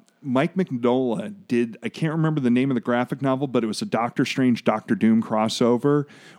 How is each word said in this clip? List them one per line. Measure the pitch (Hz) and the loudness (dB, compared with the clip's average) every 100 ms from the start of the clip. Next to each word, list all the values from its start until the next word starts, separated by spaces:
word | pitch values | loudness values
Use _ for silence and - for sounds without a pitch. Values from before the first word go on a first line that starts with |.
| _ _ | _ _
Mike | 139 123 165 185 | -4 0 0 -2
Mignola | 180 123 120 127 127 98 107 101 - | -4 0 0 2 0 -4 -6 -14 -4
did, | 120 117 104 | -2 -2 -6
I | 117 | -12
can't | - 160 | -6 -4
remember | 160 156 151 | 0 0 0
the | 123 | 2
name | 120 139 | 2 2
of | |
the | 123 | -2
graphic | 123 120 147 135 | -2 -2 -2 -2
novel, | 139 131 139 | -2 -2 0
but | 120 | 0
it | 110 | -2
was | 104 | -4
a | 104 | -4
Doctor | 113 117 - | -2 -4 -2
Strange, | 131 - 127 117 | -2 2 2 2
Doctor | - 107 - 101 | 0 -2 -2 2
Doom | 110 113 | 4 4
crossover | 113 110 110 - 120 120 143 147 143 - - | 2 0 -2 2 2 4 2 2 0 -12 -20